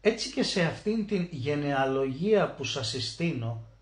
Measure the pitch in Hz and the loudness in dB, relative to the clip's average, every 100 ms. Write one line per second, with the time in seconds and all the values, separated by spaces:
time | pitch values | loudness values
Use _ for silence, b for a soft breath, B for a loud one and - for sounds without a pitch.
0 | 208 226 - - 233 - 165 - - 226 | 2 2 -4 -2 0 2 0 0 -2 -2
1 | 208 202 175 143 123 147 147 139 135 135 | 0 0 -2 -2 -2 0 0 2 2 2
2 | 135 131 185 214 165 - 123 151 113 131 | 0 0 4 4 4 0 -4 -4 -4 -4
3 | 113 - 170 131 113 117 - - | -6 -2 -2 -2 -4 -6 -10 -20